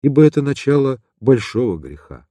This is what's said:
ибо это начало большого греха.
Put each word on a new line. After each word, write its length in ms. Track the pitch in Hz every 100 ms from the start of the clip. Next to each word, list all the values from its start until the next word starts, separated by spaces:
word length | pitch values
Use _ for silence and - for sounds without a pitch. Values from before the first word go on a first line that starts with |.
ибо 220 | 143 139
это 180 | 151 151
начало 600 | 143 139 - 143 135 127 _ _
большого 560 | 113 127 - 110 123 85
греха. 500 | 67 73 _ 64 _